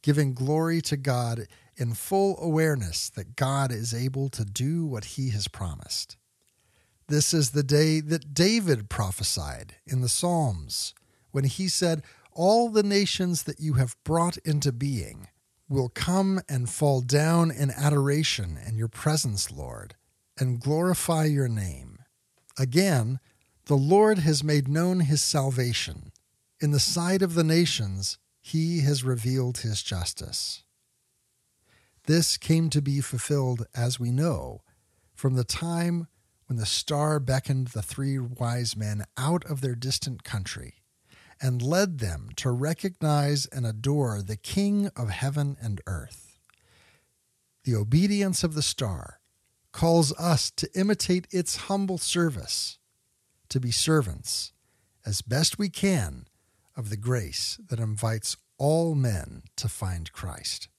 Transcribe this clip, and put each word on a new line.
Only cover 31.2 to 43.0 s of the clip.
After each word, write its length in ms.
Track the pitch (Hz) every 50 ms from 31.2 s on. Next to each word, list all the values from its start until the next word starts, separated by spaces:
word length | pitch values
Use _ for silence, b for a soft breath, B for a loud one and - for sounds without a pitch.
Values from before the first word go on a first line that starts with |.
| _ _ _ _ _ _ _ b b b b b b b b b _
This 320 | - 151 170 156 - -
came 340 | - - - 165 160 165 156
to 120 | 131 147
be 180 | 143 139 139 139
fulfilled, 640 | 131 - - 117 - - 147 143 131 127 123 117 113 - -
as 240 | 123 120 123 123 123
we 120 | 120 120
know, 500 | 123 131 156 170 131 76 65 127 107 - _ _ _ _ _ _ _ _ _ _
from 220 | _ - - 135 131
the 100 | 127 120
time 600 | - - - 165 170 170 170 170 175 170 170 165 - _ _ _ _ _ _ _
when 120 | _ 131 113
the 80 | 107
star 540 | - - - - - 151 143 147 156 151 147
beckoned 480 | 135 123 131 131 - - 135 131 131 120
the 140 | - 110
three 360 | 98 - - - 135 139 139 135
wise 560 | 127 120 127 - 123 117 120 123 120 110 -
men 320 | 107 107 104 104 104 - _ _
out 280 | - 131 151 170 175 -
of 160 | - 151 131
their 160 | 135 131 123
distant 480 | 117 120 135 131 - - 139 123 101 -
country 580 | - - 104 92 - - - - - _ _ _ _ _ _ b b b b b b b b
and 220 | 135 131 123 123
led 360 | 120 135 165 185 202 190 165 135
them 300 | 113 95 80 76 101 104 -
to 140 | - - 131
recognize 960 | 123 123 135 151 165 - - 190 180 _